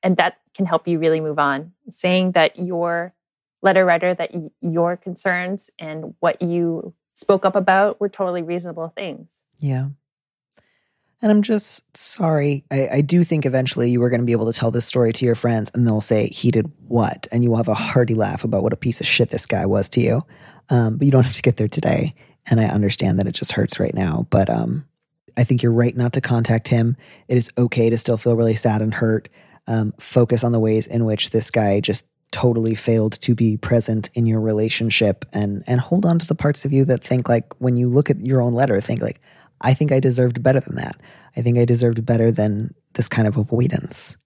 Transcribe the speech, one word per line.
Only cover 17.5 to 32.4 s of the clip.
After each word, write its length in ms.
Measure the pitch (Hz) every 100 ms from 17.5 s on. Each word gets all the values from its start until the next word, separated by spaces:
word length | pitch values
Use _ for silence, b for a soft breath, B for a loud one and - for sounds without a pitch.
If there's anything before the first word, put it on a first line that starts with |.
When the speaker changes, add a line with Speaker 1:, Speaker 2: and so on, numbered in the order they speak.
Speaker 2:
will 60 | 113
have 120 | 117
a 60 |
hearty 400 | 107 110 - 117
laugh 300 | 113 104 95
about 180 | 117 101
what 120 | 95
a 20 | -
piece 240 | 127 117
of 60 | -
shit 240 | - 117
this 160 | 117 -
guy 180 | 101
was 240 | 98 101 101
to 100 | -
you. 220 | 117 113 - B B B _
Um, 280 | 123 113 110
but 80 |
you 60 | 139
don't 140 | 135
have 120 | 127 -
to 60 |
get 140 | - -
there 120 | -
today. 460 | - - - 156 - b b -
And 140 | 113
I 40 |
understand 540 | 110 104 101 - 98 90
that 80 | 98
it 60 |
just 200 | - -
hurts 280 | - - -
right 140 | -
now. 320 | - 98 156 -
But, 200 | - 95
um, 360 | 57 57 135 143 _ _ _ _ -
I 80 |
think 180 | 123 123
you're 100 | 120
right 240 | 117 120 123
not 160 | 123
to 60 | 131
contact 480 | - 120 117 113 -
him. 280 | 120 117 123 B B B
It 80 | 123
is 140 | 120 -
okay 320 | 120 - 113
to 80 | 113
still 180 | - 113
feel 200 | - 117
really 180 | 117
sad 280 | 110 120 107
and 120 | 110
hurt. 340 | 110 117 110 - b b b -
Um, 260 | 113 107 -
focus 460 | - - 120 120
on 80 | 120
the 80 | 117
ways 260 | 110 110 -
in 180 | 117
which 260 | 113 107 -
this 200 | 110 107
guy 300 | - 104 101
just 260 | - - - _ _
totally 440 | -